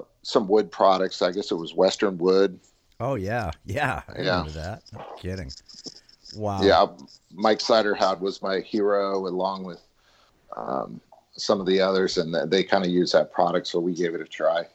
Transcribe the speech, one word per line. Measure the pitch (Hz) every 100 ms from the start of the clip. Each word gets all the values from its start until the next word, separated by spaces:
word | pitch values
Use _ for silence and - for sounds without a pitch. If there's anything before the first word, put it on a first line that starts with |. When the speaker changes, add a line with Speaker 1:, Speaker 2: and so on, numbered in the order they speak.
| - _
Speaker 1:
some | - 135 98
wood | 107 98
products. | - 98 92 95 -
I | 92
guess | 92 -
it | 90
was | 82
Western | 82 95 - 104 92
Wood. | 90 95 98 92 _ _ _ -
Speaker 2:
Oh, | 123 131
yeah. | 95 120 95 - -
Yeah. | 104 139 90 -
I | -
Speaker 1:
Yeah. | 92 90
Speaker 2:
remember | 76
that. | 78 80 110 -
No | 104 - -
kidding. | 92 95 73 - - - - - _ _ - 104
Wow. | 104 98
Speaker 1:
Yeah. | 98 87 98 - 69 - _
Mike | 85 110 107
Siderhout | - 113 104 95 95 92
was | 95 90
my | 98 95
hero, | - 110 101 101 98 98 95
along | 90 95 95
with, | 92 85 _ _ _ _ _ _ _ -
um, | 57 65 50 55 - - _ -
some | - 104
of | 92
the | 95
others, | 95 95 95 -
and | 80
th-, | 82 78
they | 95
kinda | 90 95 90
used | 87 85
that | 92 76
product, | - 87 87 -
so | 90
we | 87
gave | 85 85 82
it |
a | 78
try. | - 78 85 -